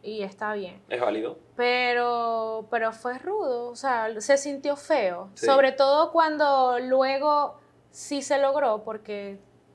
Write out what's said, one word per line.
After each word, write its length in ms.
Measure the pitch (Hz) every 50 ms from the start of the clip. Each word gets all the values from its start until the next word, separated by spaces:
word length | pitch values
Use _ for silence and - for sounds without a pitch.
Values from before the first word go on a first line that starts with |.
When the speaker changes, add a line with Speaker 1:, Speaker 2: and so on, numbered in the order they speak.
| -
Speaker 1:
y 180 | 208 214 214 196
está 300 | 190 190 - 220 208 214
bien. 280 | 208 196 175 185 - _ -
Speaker 2:
Es 100 | - 120
válido. 400 | 240 110 104 110 226 247 - - _ _ _
Speaker 1:
Pero, 1120 | - 240 247 247 247 247 247 240 240 240 240 240 233 233 233 226 226 220 220 220 220 220 220
pero 220 | - 233 226 226
fue 260 | 214 - - 247 247 262
rudo, 500 | 269 359 403 427 392 277 247 240 240 240
o 60 | 240
sea, 340 | 233 - 269 247 233 220 220 226 220
se 180 | 214 - 277
sintió 380 | 277 277 285 277 269 - 294 285
feo. 540 | 285 - - 320 277 214 185 175 175 190 - -
Speaker 2:
Sí. 100 | - -
Speaker 1:
Sobre 260 | 226 269 269 269 262
todo 400 | 269 269 277 269 277 302 330 330
cuando 640 | 320 330 330 311 302 294 302 285 277 262 262 254 247 240
luego 800 | 254 254 262 262 262 262 269 277 285 302 294 294 285 - - - _ _ _ _ _ _
sí 300 | _ - - - 294 277
se 160 | 269 - 294 269
logró, 440 | 277 269 277 294 277 247 214 214 214
porque 560 | 220 220 214 - - 208 202 202 202 196 196 - _ _ _ _ _